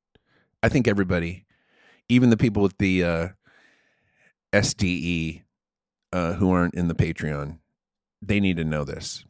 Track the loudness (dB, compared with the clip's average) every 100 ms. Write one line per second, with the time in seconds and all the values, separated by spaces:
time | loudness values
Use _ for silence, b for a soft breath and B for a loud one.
0 | _ _ _ _ _ -2 0 2 2 0
1 | 0 0 -2 -8 _ _ _ _ _ _
2 | 2 4 6 4 2 2 0 2 0 2
3 | 2 0 -4 -10 _ _ _ _ _ _
4 | _ _ _ _ -2 0 0 -2 -2 -2
5 | -2 -4 -4 -8 _ _ _ _ _ _
6 | -8 -4 -4 0 2 2 0 -2 -4 -2
7 | -2 -4 -6 -6 -8 -12 _ _ _ _
8 | _ _ -2 0 0 0 -2 -4 -4 -8
9 | -12 -14